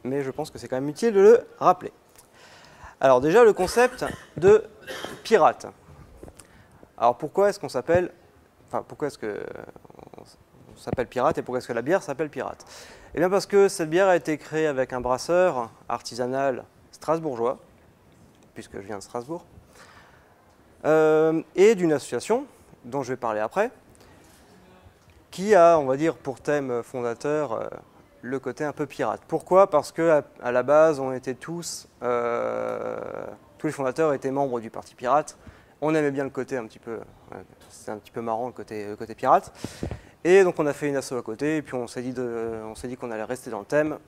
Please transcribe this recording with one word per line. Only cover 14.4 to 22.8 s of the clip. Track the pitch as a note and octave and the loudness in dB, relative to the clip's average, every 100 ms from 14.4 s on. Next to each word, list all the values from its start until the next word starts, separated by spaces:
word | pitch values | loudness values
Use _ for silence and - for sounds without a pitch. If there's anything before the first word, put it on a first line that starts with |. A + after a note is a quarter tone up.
| - D#3 D#3 | -6 -4 -2
avec | C3 B2+ | -2 -4
un | B2+ | -4
brasseur | B2 B2+ - F3 F#3 C3 A2+ - - | -2 -4 0 2 2 0 -8 -14 -10
artisanal | A#2+ - A#2 B2 C3 C#3 A#2 G#2+ _ _ | -8 -8 -6 -4 -2 -2 -4 -10 _ _
strasbourgeois, | - - E3 D#3+ A#2 A#2 - - _ _ _ _ _ - _ _ | -12 -4 -4 -4 -4 -4 -4 -14 _ _ _ _ _ -20 _ _
puisque | - - | -20 -16
je | A2 G2 | -16 -12
viens | G2+ | -14
de | |
Strasbourg, | - A#2+ A#2+ E3+ - - _ - - - - _ _ _ _ _ _ _ | -10 -12 -10 -14 -14 -20 _ -20 -20 -20 -20 _ _ _ _ _ _ _
euh, | - D#3 D#3 D#3 D#3+ D#3+ - | 2 4 6 4 2 0 -4
et | - G3+ | 4 4
d'une | G#3+ E3+ | 6 2
association | D3 - A#2+ - A#3 C#4 - - - | 0 -2 -8 -2 -2 -4 -18 -20 -20